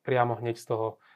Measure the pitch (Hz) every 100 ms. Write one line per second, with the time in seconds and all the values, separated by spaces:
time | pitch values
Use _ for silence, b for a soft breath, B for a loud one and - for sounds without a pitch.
0 | - 127 120 113 120 113 - 113 110 -
1 | b